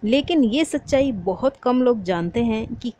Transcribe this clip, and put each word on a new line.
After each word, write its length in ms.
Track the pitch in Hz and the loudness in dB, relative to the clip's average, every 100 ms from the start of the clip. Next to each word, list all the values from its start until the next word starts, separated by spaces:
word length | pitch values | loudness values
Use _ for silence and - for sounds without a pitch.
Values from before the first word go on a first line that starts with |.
लेकिन 420 | 208 262 285 339 | 0 0 2 2
ये 200 | 240 262 | 2 2
सच्चाई 480 | 320 294 - 269 277 | 0 -4 0 0 2
बहुत 440 | 208 175 180 262 - | -2 -4 -2 -2 -2
कम 260 | 247 254 | 0 2
लोग 200 | 247 233 | 2 2
जानते 420 | 180 175 170 233 | 0 -2 -2 -2
हैं 300 | 233 220 226 | 0 -2 -4
कि 180 | 240 240 - | -8 -10 -12